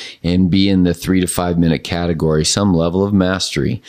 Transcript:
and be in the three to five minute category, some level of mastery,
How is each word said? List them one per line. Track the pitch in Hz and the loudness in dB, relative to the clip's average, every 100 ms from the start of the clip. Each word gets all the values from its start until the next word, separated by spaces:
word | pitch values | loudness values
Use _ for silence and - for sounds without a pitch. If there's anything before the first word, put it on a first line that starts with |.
| - - | -18 -8
and | 82 90 92 | -2 2 2
be | 98 98 | 2 2
in | 95 | 2
the | 87 | 2
three | 85 - 92 | 0 0 0
to | 90 | 0
five | - 87 87 | -2 -2 2
minute | 82 73 | 2 0
category, | - 87 87 80 78 78 78 | -4 -4 -2 -2 0 0 0
some | - 101 85 | 0 2 2
level | 85 92 | 0 0
of | 101 | 0
mastery, | 101 92 92 - - 67 123 | 2 2 -2 -4 -4 -4 -4